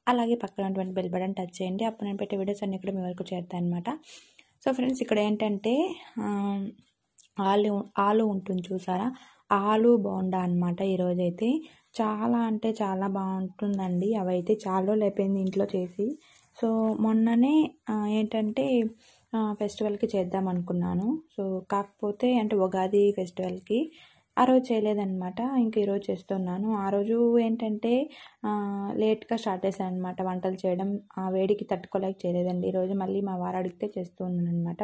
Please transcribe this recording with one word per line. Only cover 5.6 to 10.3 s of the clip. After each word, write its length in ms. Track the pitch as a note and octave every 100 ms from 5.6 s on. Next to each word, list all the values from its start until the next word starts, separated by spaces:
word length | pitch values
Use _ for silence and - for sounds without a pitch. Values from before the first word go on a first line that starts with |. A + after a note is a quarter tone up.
| A3 C4 F#4 E4+ - -
ఆ, 400 | G#3 G3+ G3+ G3+ G3 - _ _ _ - - -
ఆలు, 440 | F#3+ G3+ G#3 G3+ G3 -
ఆలు 240 | G3+ A3
ఉంటుంది 400 | A3 G3 F#3+ F#3 F3+
చూసారా? 380 | F#3 F#3 F#3 A#3 B3+ - _ -
ఆలు 440 | G3+ G3+ A3 A#3 A#3
బోండా 440 | G3 F#3+ F#3